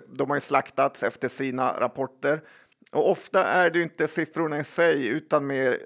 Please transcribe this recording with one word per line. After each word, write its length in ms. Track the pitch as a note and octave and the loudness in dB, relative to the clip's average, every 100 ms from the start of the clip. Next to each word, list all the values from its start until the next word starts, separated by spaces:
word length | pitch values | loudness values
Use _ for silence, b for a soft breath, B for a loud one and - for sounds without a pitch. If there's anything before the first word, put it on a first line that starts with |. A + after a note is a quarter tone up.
| - | -4
De 220 | - C3+ | -4 -2
har 60 | C#3+ | -2
ju 40 | |
slaktats 600 | - C#3 - - C#3 - | 0 0 0 0 0 0
efter 260 | G#2+ - B2+ | -4 -2 -6
sina 520 | - C3+ B2+ B2+ - | -4 -4 -2 -2 0
rapporter. 600 | B2 C3 C3 _ C#3 D#3 D#3 b b b _ | -2 -2 -8 _ -2 -2 -4 b b b _
Och 180 | - E3+ | 0 2
ofta 340 | F#3+ - F#3+ | 0 0 0
är 260 | C3 E3 F3 | 2 4 4
det 80 | E3 | 2
ju 40 | |
inte 260 | E3 - D3+ | -2 -2 -2
siffrorna 500 | - D#3 D#3+ D#3+ D3 | -2 -4 -2 -2 -2
i 60 | |
sig, 440 | C#3+ - E3+ D3 A#2+ | -4 2 2 2 0
utan 380 | D3 - D3 C#3 | -4 0 -2 0
mer, 320 | C#3 C3 A#2 | 0 0 0